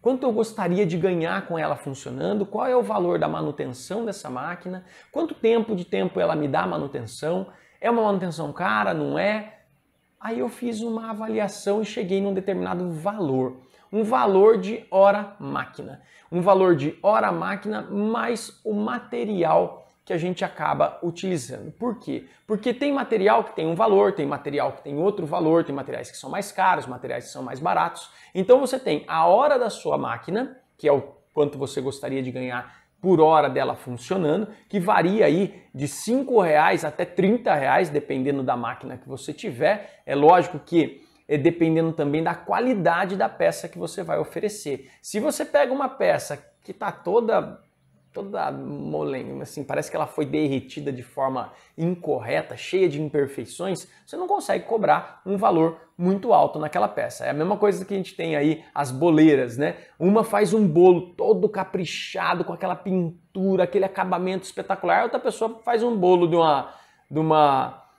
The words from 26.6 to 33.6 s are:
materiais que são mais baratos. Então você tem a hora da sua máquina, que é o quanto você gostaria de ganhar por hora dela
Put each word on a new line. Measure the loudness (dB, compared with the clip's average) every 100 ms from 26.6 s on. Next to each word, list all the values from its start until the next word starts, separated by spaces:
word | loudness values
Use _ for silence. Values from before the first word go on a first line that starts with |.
| 2 2 -2
materiais | -10 -8 -8 -10
que |
são | -12
mais | -12 -6
baratos. | -2 0 0 -4 -18 -20 -12
Então | -6 6 6
você | 6 -4
tem | -2 -4 -2
a | 0 4
hora | 6 6 2
da | 0
sua | -4 -4 -4
máquina, | -4 -8 -6 -4 -4 -10 _ _
que | 2
é |
o | 2 0 -18 _
quanto | -2 -2 0
você | -6 -4
gostaria | -6 -6 -6 -6
de | -6
ganhar | -6 -8 -8 -10 -20 _ _
por | 2 6
hora | 8 6 4
dela | 0